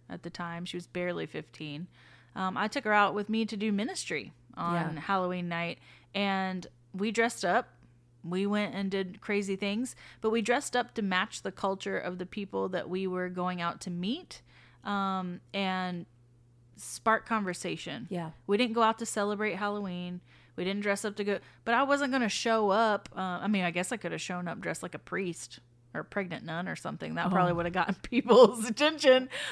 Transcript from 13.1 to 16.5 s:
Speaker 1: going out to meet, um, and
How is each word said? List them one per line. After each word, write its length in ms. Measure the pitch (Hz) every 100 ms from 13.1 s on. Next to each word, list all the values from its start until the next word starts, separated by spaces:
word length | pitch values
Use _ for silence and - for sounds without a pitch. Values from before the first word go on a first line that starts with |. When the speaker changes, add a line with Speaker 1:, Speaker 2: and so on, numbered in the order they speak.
| 180 180
Speaker 1:
going 320 | 180 180 180
out 180 | 170 -
to 80 | -
meet, 520 | 175 185 302 - - - - - -
um, 580 | - 202 196 190 180 175 -
and 520 | 196 190 185 185 175 - _ _ _ _